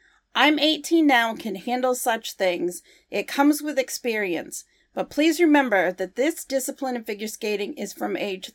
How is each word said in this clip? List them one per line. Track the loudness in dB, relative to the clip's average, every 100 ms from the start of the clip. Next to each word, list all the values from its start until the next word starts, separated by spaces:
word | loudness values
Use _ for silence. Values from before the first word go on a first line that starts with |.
| _ _ _ 2
I'm | 4 4
eighteen | 2 0 2 4 6
now | 4 2
and | -2
can | -8 -8
handle | -4 -2 0 0
such | -2 -2 -4
things. | -2 0 0 -4 -6 -14 _ _
It | -6 -2
comes | 4 4 4
with | 0 -4
experience. | -4 -4 -4 -2 -2 -4 -6 -14 -16 _ _
But | -8 -4
please | 2 2 4
remember | 6 6 4 2 2
that | -2 -6 -2
this | -2 -2 -4
discipline | -4 -4 -6 -6 -6
of | -8
figure | -8 -8
skating | -6 -4 -4 -4
is | -8 -10
from | -8 -6 -4
age | -4 -6 -12